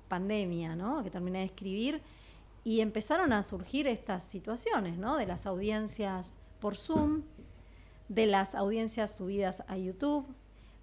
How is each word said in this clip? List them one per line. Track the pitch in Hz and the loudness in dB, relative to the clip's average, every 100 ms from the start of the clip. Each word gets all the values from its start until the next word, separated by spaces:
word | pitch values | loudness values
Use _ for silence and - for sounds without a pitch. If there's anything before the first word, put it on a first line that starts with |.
| - | -6
pandemia, | 180 190 214 185 170 160 165 | -2 0 0 0 -2 -2 -2
¿no? | 202 302 | -2 -2
Que | 190 | -4
terminé | 185 180 185 | -4 -2 -2
de | 190 | -4
escribir | - 196 196 247 302 - - - - - - | -4 -6 -2 -2 -2 -6 -18 -20 -20 -20 -8
y | 233 220 | 0 2
empezaron | 220 220 - 320 339 | 2 0 2 4 4
a | 208 | 4
surgir | 196 185 185 269 277 | 2 -4 -2 0 2
estas | 220 - 185 | 0 -2 -4
situaciones, | - 190 196 240 453 339 185 170 | -4 -6 -4 -2 0 0 0 -2
¿no? | 208 302 | 0 0
De | 196 | 0
las | 175 196 | -2 -4
audiencias | 185 208 214 214 - 196 185 180 - - - | -2 0 0 -2 -2 -2 -2 -6 -10 -18 -6
por | 208 196 | -4 -2
Zoom, | - 320 294 311 294 - - - - - - - - | 2 4 4 2 -2 -12 -18 -18 -20 -20 -20 -16 -4
de | 202 220 | 4 6
las | 196 196 | 6 4
audiencias | 233 196 226 220 226 208 - | 2 0 2 0 0 -2 -2
subidas | 185 202 190 190 - | -2 0 0 0 -4
a | 190 | -4
YouTube, | 185 185 285 294 269 - - - - - | -4 0 2 2 0 -10 -20 -20 -20 -12